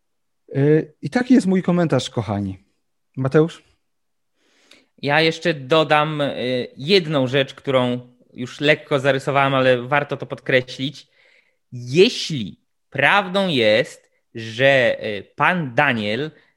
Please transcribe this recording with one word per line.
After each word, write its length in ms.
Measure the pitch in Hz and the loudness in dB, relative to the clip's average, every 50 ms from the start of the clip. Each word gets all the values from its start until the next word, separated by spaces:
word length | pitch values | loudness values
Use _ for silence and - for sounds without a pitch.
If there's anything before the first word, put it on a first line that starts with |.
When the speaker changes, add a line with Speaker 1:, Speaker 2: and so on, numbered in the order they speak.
| _ _ _ _ _ _ _ _ _ - - | _ _ _ _ _ _ _ _ _ -8 -2
Speaker 1:
E, 40 | 139 139 147 156 156 - - _ _ | 0 4 4 4 2 2 -4 _ _
i 80 | - 147 | -10 -4
taki 240 | - 247 247 247 254 | -2 -2 2 4 4
jest 140 | - 180 | 4 4
mój 160 | 190 190 185 - | 2 0 0 0
komentarz, 460 | 180 175 175 170 151 143 127 - - | 0 0 2 2 2 0 -2 -2 -2
kochani. 540 | - 120 95 113 101 101 101 95 95 - _ _ _ _ _ _ _ _ _ _ - | -6 -6 -4 -4 -4 -4 -4 -6 -8 -10 _ _ _ _ _ _ _ _ _ _ -10
Mateusz? 460 | 135 131 135 - 156 160 170 - - _ _ _ _ _ _ _ _ _ _ _ _ _ _ _ _ _ _ _ _ _ _ - _ _ _ _ | -6 -4 2 2 2 2 2 -2 -16 _ _ _ _ _ _ _ _ _ _ _ _ _ _ _ _ _ _ _ _ _ _ -20 _ _ _ _
Speaker 2:
Ja 240 | - 131 139 143 160 | -8 -2 0 2 2
jeszcze 320 | 160 165 160 - - 175 160 | 2 2 -2 -2 -2 -4 -4
dodam, 680 | 139 131 127 160 160 156 143 151 151 151 156 156 147 | -4 -2 0 2 2 4 4 2 2 2 0 -2 -4
e, 120 | 143 131 - 95 117 127 127 123 - - - | -4 -4 -4 -4 -4 -4 -4 -4 -6 -8 -12
jedną 500 | - 135 160 196 185 160 151 160 135 131 | -12 -2 2 2 2 2 0 -2 0 0
rzecz, 260 | 120 135 143 135 135 - | 0 0 -2 -2 -2 -8
którą 460 | - - 139 131 127 123 123 123 123 - - _ _ _ _ - | -12 -6 0 0 2 2 0 -2 -6 -8 -16 _ _ _ _ -14
już 280 | - 127 127 - - | -12 -12 -12 -8 -2
lekko 380 | 147 147 156 151 - - 151 131 | 0 0 0 0 -2 -4 -4 0
zarysowałem, 540 | 127 139 131 135 - 151 131 139 139 135 139 | 0 0 -2 0 -2 -2 0 2 2 2 2
ale 280 | 131 131 127 127 120 | 2 2 2 2 0
warto 360 | 123 123 147 143 143 - 143 | -2 -2 -2 -2 -2 -4 -8
to 80 | 139 139 | -10 -8
podkreślić. 840 | - 135 - - - 135 127 127 - - - 131 151 135 - - _ _ _ _ _ _ _ _ _ _ _ _ _ | -12 -12 -10 -4 0 0 0 0 -2 -10 -8 -8 -10 -10 -12 -20 _ _ _ _ _ _ _ _ _ _ _ _ _
Jeśli 880 | 123 120 120 123 135 175 208 247 - - - - 160 120 101 - - _ _ _ _ _ _ _ | -16 -14 -10 -2 4 4 4 4 2 -4 -8 -8 -6 -6 -8 -10 -12 _ _ _ _ _ _ _
prawdą 580 | - 127 139 151 190 202 190 180 185 196 190 | -4 0 2 2 2 2 0 0 -2 -2 0
jest, 640 | 185 147 120 110 107 107 120 160 - - _ _ _ _ _ _ _ - | 0 0 2 4 4 4 2 0 -4 -10 _ _ _ _ _ _ _ -14
że, 640 | 117 113 113 110 117 135 139 139 131 120 110 - - | -14 -12 -10 -4 0 2 4 4 4 2 2 0 -2
e, 240 | - 110 104 95 - | -6 -8 -8 -8 -10
pan 520 | _ _ - 147 165 185 175 151 127 117 | _ _ 0 0 0 0 0 -4 -2 0
Daniel, 560 | 143 147 139 120 110 104 104 110 127 151 156 _ _ _ _ _ | 0 2 2 0 -2 -2 -4 -4 -4 -6 -8 _ _ _ _ _